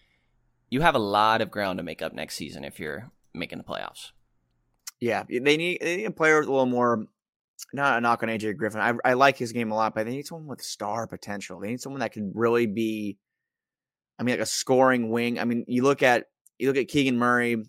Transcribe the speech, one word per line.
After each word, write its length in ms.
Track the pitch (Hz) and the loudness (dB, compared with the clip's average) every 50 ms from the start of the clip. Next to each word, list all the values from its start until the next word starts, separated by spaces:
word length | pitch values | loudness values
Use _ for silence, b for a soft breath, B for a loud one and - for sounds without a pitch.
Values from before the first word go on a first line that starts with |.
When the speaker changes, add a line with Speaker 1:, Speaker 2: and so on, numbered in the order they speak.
| _ _ _ _ _ _ _ _ _ _ _ _ _ - | _ _ _ _ _ _ _ _ _ _ _ _ _ -6
Speaker 1:
you 120 | 117 143 | -2 2
have 160 | 160 170 147 | 4 4 4
a 20 | 127 | 4
lot 420 | 107 101 101 104 107 110 113 110 | 2 2 4 4 4 4 4 2
of 80 | 110 90 | 0 -2
ground 280 | - 101 101 95 92 92 | -4 -4 -4 -2 -4 -4
to 60 | 87 | -6
make 180 | 82 80 - 80 | -8 -8 -8 -8
up 100 | 80 - | -8 -8
next 220 | - 78 - - | -8 -10 -10 -10
season 300 | - 82 71 - 69 69 | -10 -10 -10 -10 -10 -12
if 160 | 69 - - | -12 -12 -10
you're 280 | 80 76 71 - - - _ _ _ _ - | -10 -8 -8 -10 -12 -16 _ _ _ _ -12
making 260 | - 85 - - - | -10 -10 -10 -10 -14
the 60 | - | -12
playoffs. 460 | - 71 50 50 - - - - - _ _ _ _ _ _ _ _ _ _ _ _ _ _ - - - - | -10 -8 -8 -8 -10 -12 -16 -18 -20 _ _ _ _ _ _ _ _ _ _ _ _ _ _ -20 -18 -10 -4
Speaker 2:
Yeah, 240 | 120 117 107 98 104 - | -2 0 0 0 -2 -4
they 280 | - 123 127 143 151 | -4 0 4 4 4
need, 220 | 156 170 175 180 - | 4 2 -2 -2 -2
they 180 | - 165 175 180 | -2 -2 -2 -2
need 60 | 214 | -4
a 40 | 214 | -6
player 300 | 160 - 160 156 156 151 | -2 2 4 4 6 4
with 80 | 151 127 | 4 2
a 20 | |
little 160 | 135 135 131 | 2 2 2
more, 400 | 123 123 123 123 120 117 110 104 - _ _ _ _ _ _ _ _ _ - - - - | 2 2 2 2 2 2 0 -2 -8 _ _ _ _ _ _ _ _ _ -20 -18 -12 -6
not 260 | 135 143 139 120 117 | -2 0 2 2 2
a 20 | |
knock 220 | 120 117 117 113 120 | 4 2 2 2 0
on 40 | 113 | -2
A 60 | 113 | -4
J 160 | 107 107 107 98 | -2 -4 -4 -4
Griffin. 280 | 78 110 107 107 107 | -2 -4 -4 -2 0
I, 140 | 101 117 120 120 - | 0 0 0 2 2
I 80 | 127 127 | 2 4
like 260 | 123 139 139 131 - | 6 6 4 4 2
his 140 | 127 113 113 | -2 -6 -4
game 180 | 120 117 110 | -4 -4 -2
a 60 | 110 | 0
lot, 180 | 110 110 110 110 | 0 0 0 0
but 120 | 110 110 | -2 -4
they 60 | 113 127 | -4 -6
need 140 | 139 147 | -8 -10
someone 220 | - 170 165 156 147 | -12 -14 -14 -12 -12
with 120 | 123 - | -12 -12
star 460 | - - - - 104 104 104 117 113 | -12 -12 -10 -8 -6 -6 -4 -4 -6
potential. 540 | - - - - 107 101 98 - - 90 87 | -6 -10 -12 -10 -8 -10 -8 -10 -12 -12 -10
They 80 | 98 104 | -8 -8
need 120 | 120 123 | -8 -8
someone 200 | - 135 139 139 | -8 -10 -8 -6
that 120 | 120 110 - | -6 -6 -6
could 200 | 113 107 95 95 | -6 -8 -6 -2
really 320 | 104 117 117 117 120 120 | 0 2 4 4 4 2
be, 500 | 110 95 117 113 110 110 107 107 104 - _ _ _ _ _ _ _ _ _ _ _ _ _ _ _ _ _ _ _ _ - | 2 0 -2 -2 -2 -4 -4 -6 -8 -10 _ _ _ _ _ _ _ _ _ _ _ _ _ _ _ _ _ _ _ _ -6
I 60 | 117 | -2
mean, 80 | 123 123 | -2 0
like, 60 | 92 107 | 0 -2
a 40 | |
scoring 640 | - - - - - 131 127 131 131 127 123 117 110 | -4 -4 -4 0 2 4 6 6 6 4 2 0 0
wing. 300 | 113 117 117 120 120 - | -2 0 0 -2 -2 -2
I 60 | 123 | -2
mean, 200 | 120 120 117 - - | -2 -2 -2 -4 -2
you 160 | 123 123 123 | 0 2 4
look 180 | 139 139 - 143 | 4 4 4 4
at, 240 | 127 123 113 - _ _ _ _ _ _ - | 4 4 4 2 _ _ _ _ _ _ -4
you 80 | 120 | -2
look 100 | 135 135 | 0 0
at 120 | 139 117 - | 0 0 0
Keegan 280 | - 147 135 135 127 | 2 2 2 2 2
Murray, 480 | 120 120 123 123 123 120 120 117 113 107 | 2 4 4 4 4 2 0 0 -2 -4